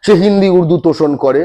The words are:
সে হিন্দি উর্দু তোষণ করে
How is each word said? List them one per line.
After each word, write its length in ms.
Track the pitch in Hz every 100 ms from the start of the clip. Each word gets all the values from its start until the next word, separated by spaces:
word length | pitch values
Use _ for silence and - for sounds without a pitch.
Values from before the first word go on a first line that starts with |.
সে 80 | -
হিন্দি 340 | 190 202 196 196
উর্দু 280 | 180 165 170
তোষণ 340 | 170 151 151 143
করে 260 | 139 135